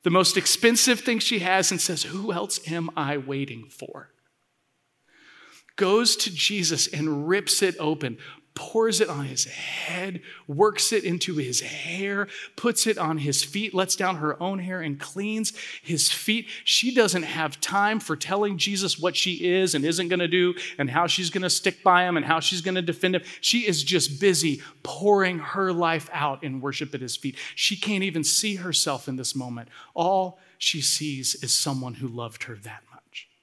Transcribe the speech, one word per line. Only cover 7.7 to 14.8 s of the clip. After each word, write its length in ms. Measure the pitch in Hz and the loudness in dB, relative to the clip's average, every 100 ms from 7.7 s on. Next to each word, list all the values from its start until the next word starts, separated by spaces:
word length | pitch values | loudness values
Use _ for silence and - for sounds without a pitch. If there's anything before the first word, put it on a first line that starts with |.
| 170 | 2
open, 380 | 151 151 139 117 - - _ | -2 0 -4 -8 -14 -20 _
pours 460 | - - 220 226 185 | -14 -4 2 2 2
it 80 | 185 | 2
on 160 | 143 | 0
his 220 | 139 131 - | -4 -4 -4
head, 760 | - - - - 175 190 175 - - - | -6 -8 -8 -6 -6 -6 -8 -12 -20 -10
works 460 | 143 214 202 - | 4 4 4 2
it 100 | 214 | 2
into 320 | - 175 - | 0 -2 -2
his 260 | 156 131 123 | -2 -2 -2
hair, 680 | 131 147 160 175 196 202 202 - - | -4 -8 -8 -6 -4 -4 -4 -8 -16
puts 320 | - 240 233 220 | -2 0 2 0
it 100 | 208 | 0
on 220 | 160 160 | 0 -2
his 240 | 143 139 | 0 0
feet, 320 | - 202 214 | -2 -4 -2
lets 220 | 180 185 - | -2 0 0
down 220 | 185 175 | 0 0
her 220 | 151 - | -4 -2
own 200 | 180 196 | -4 -4
hair 200 | 185 185 | -6 -6